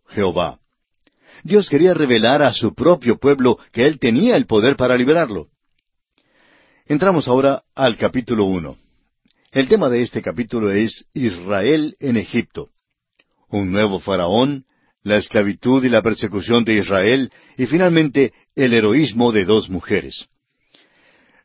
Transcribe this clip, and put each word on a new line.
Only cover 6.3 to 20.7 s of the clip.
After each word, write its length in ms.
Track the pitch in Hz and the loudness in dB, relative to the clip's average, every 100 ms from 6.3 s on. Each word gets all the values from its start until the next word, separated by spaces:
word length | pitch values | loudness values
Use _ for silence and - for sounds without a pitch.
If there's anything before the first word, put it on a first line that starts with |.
| _ _ _ _ _ - | _ _ _ _ _ -4
Entramos 400 | 147 190 175 127 | 0 2 0 2
ahora 380 | 127 139 139 - | 2 2 0 -6
al 220 | - 131 104 | -2 0 0
capítulo 480 | 104 127 117 113 | -2 -4 -4 0
uno. 320 | 95 92 73 65 _ _ _ _ _ _ _ | 0 -2 -6 -14 _ _ _ _ _ _ _
El 160 | 135 131 | -4 0
tema 220 | 214 147 | 2 2
de 140 | 120 | 0
este 200 | 120 113 | -2 -6
capítulo 480 | 98 82 113 117 104 | -8 -8 -6 -4 -2
es 340 | 101 110 - - | 0 -2 -4 -12
Israel 840 | 156 120 85 90 101 110 156 151 - | -6 -4 -4 -6 -2 0 0 -2 -6
en 180 | 139 117 | -4 -4
Egipto. 520 | 92 - - - - _ _ _ _ _ _ _ _ | -4 -6 -6 -10 -16 _ _ _ _ _ _ _ _
Un 240 | 104 95 | -6 -2
nuevo 260 | 98 107 95 | 0 -2 -2
faraón, 680 | 101 95 87 107 135 139 - _ _ _ | -4 -2 0 0 0 -2 -12 _ _ _
la 140 | 101 104 | -2 -2
esclavitud 680 | - 110 101 92 120 131 | 0 -2 -2 -2 0 0
y 40 | 127 | 2
la 120 | 113 | 0
persecución 640 | 107 107 107 98 92 117 | 0 -2 -6 -6 -2 0
de 100 | 110 | 2
Israel, 580 | 107 87 98 101 135 120 - _ - | 0 0 0 2 0 -2 -10 _ -8
y 80 | 123 | -2
finalmente 680 | 160 185 165 156 139 123 - _ | 0 2 2 0 0 0 -2 _
el 180 | - 131 | -2 0
heroísmo 600 | 117 107 127 151 117 120 | 2 2 2 0 0 0
de 120 | 107 | 0
dos 240 | 90 110 95 | 2 0 0
mujeres. 580 | 92 - 98 67 - - _ _ _ _ | -8 -4 -4 -4 -12 -20 _ _ _ _